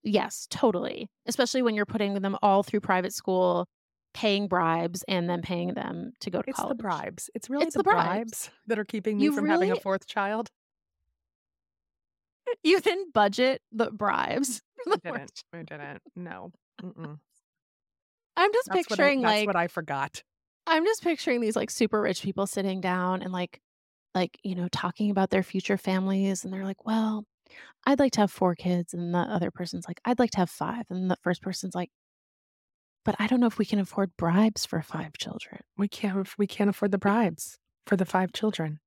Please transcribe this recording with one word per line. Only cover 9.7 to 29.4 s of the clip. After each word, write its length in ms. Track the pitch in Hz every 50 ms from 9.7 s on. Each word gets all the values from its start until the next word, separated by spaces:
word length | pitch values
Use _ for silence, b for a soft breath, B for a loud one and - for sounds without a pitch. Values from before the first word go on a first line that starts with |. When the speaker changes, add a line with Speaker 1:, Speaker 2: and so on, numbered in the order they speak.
Speaker 1:
really 80 | - 196
Speaker 2:
fourth 260 | - 196 190 190 -
child. 440 | - - 214 196 196 214 220 240 - _ _ _ _ _ _ _ _ _ _ _ _ _ _ _ _ _ _ _ _ _ _ _ _ _ _ _ _ _ _ _ _ _ _ _ _ _ _ _
Speaker 1:
<laughs> 160 | 494 480 _
You 180 | - 311 370 370
didn't 320 | - - 349 370 392 339
budget 500 | - 220 208 202 202 - 254 262 269 - _ _
the 180 | - 220 226 -
bribes 720 | 214 202 208 202 - - - - - 240 277 254 233 - _ _
<laughs> 120 | _ - 494
for 60 | 339
Speaker 2:
I 20 | 415
Speaker 1:
the 20 | -
Speaker 2:
didn't. 120 | _ 175
Speaker 1:
fourth 220 | - - 139 - _ - - _
Speaker 2:
I 100 | - 170
didn't. 400 | 160 156 156 147 143 139 147 - _ - _
No. 380 | 180 180 165 175 185 185 180 175 _ _ _ _ -
Mm-mm. 380 | 185 185 - - 165 147 151 147 _ _ _ _ _ _ _ _ _ _ _ _ _ _ _ _ _ _ _ _ _ _ _
Speaker 1:
I'm 160 | - 359 415
just 160 | 415 466 523 -
Speaker 2:
That's 80 | - 370 330 -
what 100 | 320 302
I, 20 |
Speaker 1:
picturing, 200 | 294 285 277 269
Speaker 2:
that's 100 | 240 226 214 214
Speaker 1:
like, 60 | 214
Speaker 2:
what 100 | 202 190
I 100 | 175 170
forgot. 560 | 170 - 180 160 - 143 135 143 147 - - - _ _ _ _ _ _ _ _
Speaker 1:
I'm 180 | - 320 311 330
just 180 | 415 453 -
picturing 380 | - 349 320 - - 330 247 240
these, 160 | 233 214 226
like, 140 | - - -
super 300 | - - 240 214 - 214
rich 220 | 208 - 185 -
people 240 | - 196 190 - 196
sitting 340 | 190 - 202 190 196 185 190
down 420 | 185 185 180 185 180 180 185 185
and, 100 | - 185
like, 280 | 185 180 180 - - - _ _ _ _ _ _ _ _ _ _ _
like, 240 | 185 180 - - -
you 120 | _ 202 180
know, 140 | 180 175 175
talking 400 | - - - 180 - - 208 208
about 200 | 202 196 190 -
their 120 | - 196
future 340 | 185 - - 190 - - 202
families. 680 | 190 - 196 190 185 185 190 196 190 196 196 190 - -
And 80 | 190
they're 120 | 190 190 190
like, 200 | 190 196 _ _
"Well, 380 | 226 220 226 220 214 214 214 214 _ _ _ _ B B B B B B _ _
I'd 140 | 269 277 269
like 140 | 285 254
to 80 | - -
have 100 | 208 196
four 240 | - - 185 180 175
kids." 380 | - - 180 180 175 170 - -
And 200 | 175 175 170 175
the 40 | 175
other 320 | 170 - 214 170